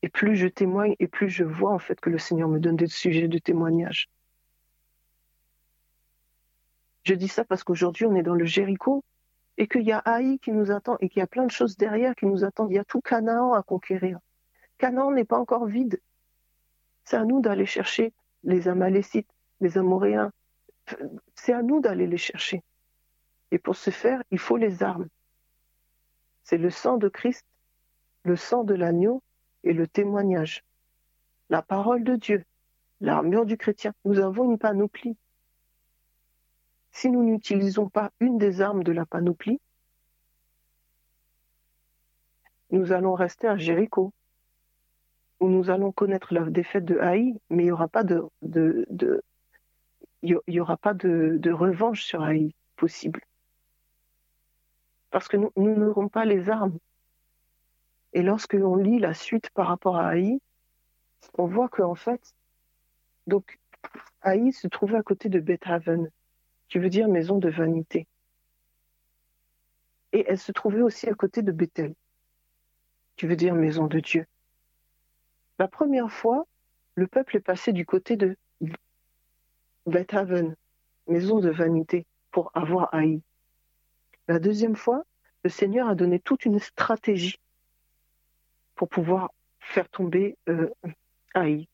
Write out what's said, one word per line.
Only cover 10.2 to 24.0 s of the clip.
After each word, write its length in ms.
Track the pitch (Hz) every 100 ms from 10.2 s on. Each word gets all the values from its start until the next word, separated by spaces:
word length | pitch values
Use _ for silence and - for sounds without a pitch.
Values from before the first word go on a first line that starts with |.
| 262 269
qui 140 | -
nous 180 | 214 202
attend, 260 | 202 - 240
et 80 | 190
qu'il 100 | -
y 40 |
a 40 | 185
plein 200 | - 254
de 40 |
choses 260 | - 240 202
derrière 380 | 208 214 247
qui 120 | 240 196
nous 180 | 196
attendent. 260 | 196 - 220
Il 60 | 190
y 20 |
a 60 |
tout 160 | 202 -
Canaan 540 | - 233 220 233 247
à 80 | 233
conquérir. 560 | - 185 - 190 185 175 _ _ _ _ _ _
Canaan 320 | 262 247 277
n'est 140 | 277
pas 140 | 220 240
encore 280 | 240 233 226
vide. 340 | 214 254 190 _ _ _ _ _ _ _ _ _ _
C'est 140 | - 240
à 80 |
nous 160 | 220 269
d'aller 260 | 226 202 196
chercher 460 | - - - 226 _ _ _
les 240 | - 180 175
Amalécites, 640 | 180 185 190 202 226 214 _ _ _
les 180 | 185 180
Amoréens. 520 | 185 185 202 214 214 - _ _ _ _ - - - - _
C'est 200 | - -
à 80 | 240
nous 180 | 240 302
d'aller 260 | 240 185 180
les 120 | 170
chercher. 440 | - - - 190 - _ _ _ _ _ _ _ _
Et 80 | 180
pour 160 | -
ce 160 | 190 -
faire, 320 | -